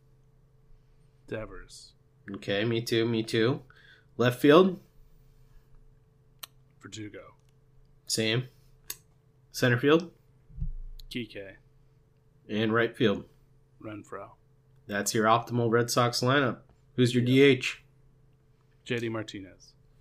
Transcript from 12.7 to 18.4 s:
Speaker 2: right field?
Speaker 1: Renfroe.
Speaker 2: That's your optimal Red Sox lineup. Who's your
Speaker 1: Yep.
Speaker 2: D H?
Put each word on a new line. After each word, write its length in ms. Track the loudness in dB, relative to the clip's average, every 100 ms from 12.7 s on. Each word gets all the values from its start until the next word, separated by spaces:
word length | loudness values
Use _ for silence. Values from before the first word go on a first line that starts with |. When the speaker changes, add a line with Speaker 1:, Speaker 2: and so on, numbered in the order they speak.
Speaker 2:
right 220 | 2 0 0
field? 300 | 0 0 -6 _ _ _ _ -20
Speaker 1:
Renfroe. 480 | -16 -16 -16 -16 -16 -20 _ _ _ _ -8
Speaker 2:
That's 260 | -6 -2
your 120 | 2 4
optimal 440 | 2 0 -2 2
Red 200 | 2 2
Sox 320 | 2 0 0
lineup. 360 | 0 2 0 -4 -12 _ _ 0
Who's 180 | 2
your 100 | 2
Speaker 1:
Yep. 40 | 4
Speaker 2:
D 140 | 6
H? 420 | 6 6 0 -10 _ _ _ _ _ _